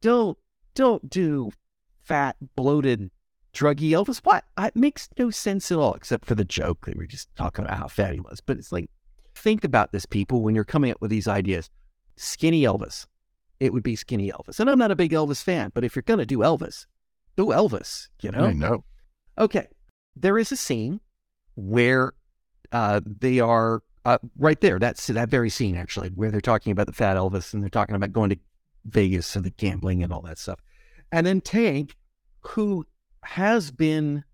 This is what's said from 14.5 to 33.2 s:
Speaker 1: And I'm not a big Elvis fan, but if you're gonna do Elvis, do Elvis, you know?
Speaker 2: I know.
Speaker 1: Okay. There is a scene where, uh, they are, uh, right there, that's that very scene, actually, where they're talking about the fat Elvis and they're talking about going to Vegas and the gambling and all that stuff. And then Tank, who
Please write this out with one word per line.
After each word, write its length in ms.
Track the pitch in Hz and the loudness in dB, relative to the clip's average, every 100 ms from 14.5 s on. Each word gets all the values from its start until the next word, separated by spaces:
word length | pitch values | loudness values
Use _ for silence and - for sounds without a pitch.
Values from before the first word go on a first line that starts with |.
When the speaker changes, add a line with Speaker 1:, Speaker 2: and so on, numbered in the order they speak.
| - | 0
Speaker 1:
And 80 | 233 | 4
I'm 100 | 277 | 4
not 120 | 226 | 4
a 60 | 175 | 2
big 160 | 170 | 2
Elvis 300 | 160 151 143 | 2 0 -2
fan, 280 | - 180 104 | -2 -2 -2
but 100 | - | -4
if 100 | 120 | -4
you're 80 | - | -4
gonna 240 | - 226 113 | -2 0 0
do 120 | 135 | 2
Elvis, 480 | 117 165 - - - _ _ _ _ - | 2 2 -4 -12 -20 _ _ _ _ -2
do 100 | 208 | 2
Elvis, 600 | 123 208 107 - - - _ | 4 2 0 -8 -14 -16 _
you 100 | 110 | -8
know? 140 | - | 0
Speaker 2:
I 80 | 120 | 0
know. 320 | 82 73 117 - - _ _ _ - | 2 -2 -2 -6 -20 _ _ _ 0
Speaker 1:
Okay. 280 | 214 202 - _ _ _ _ | 0 0 -6 _ _ _ _
There 240 | - 165 208 | -2 2 2
is 140 | 220 | 0
a 40 | 269 | -4
scene 440 | - 120 110 196 _ _ _ _ _ | -4 -2 -2 -6 _ _ _ _ _
where, 580 | - 95 113 120 131 131 - _ _ _ _ _ | -12 0 4 4 4 2 -2 _ _ _ _ _
uh, 280 | 120 117 104 | -2 2 0
they 360 | 98 101 131 127 | -2 -4 0 2
are, 420 | 117 117 113 113 _ _ | 4 4 2 0 _ _
uh, 140 | - 120 117 - | 0 0 0 2
right 240 | 147 156 | 2 6
there, 180 | 196 95 | 4 4
that's 280 | 120 - - | 0 -2 -4
that 220 | 113 117 | -2 2
very 200 | 135 117 | 2 0
scene, 280 | - 110 87 | 0 -2 -2
actually, 340 | 90 - 95 | -6 -8 -8
where 200 | 92 110 | -4 -2
they're 100 | 104 | -2
talking 320 | 113 110 - | 2 0 2
about 140 | 98 104 | -2 -2
the 60 | |
fat 240 | - 107 95 | 0 0 2
Elvis 380 | 95 95 - | 0 -2 -4
and 80 | 107 | -6
they're 80 | 101 | -4
talking 240 | 113 104 | -2 -2
about 180 | 104 101 | -2 -2
going 180 | 101 104 | 0 0
to 80 | 95 _ _ _ _ | 0 _ _ _ _
Vegas 520 | 107 110 98 92 82 - | -4 2 2 0 -2 -6
and 80 | |
the 60 | 92 | -6
gambling 520 | - 104 90 87 92 | -4 -4 -4 -2 -2
and 100 | 87 | -2
all 100 | 85 | -6
that 160 | 85 78 | -10 -14
stuff. 220 | - 90 _ _ - - - | -12 -12 _ _ -20 -20 -6
And 140 | 165 170 | 0 2
then 140 | 190 | 0
Tank, 560 | - 214 233 139 147 - _ _ _ _ | 0 0 2 0 -4 -10 _ _ _ _
who 440 | - - 208 190 156 _ _ _ | -10 -4 -2 -2 -6 _ _ _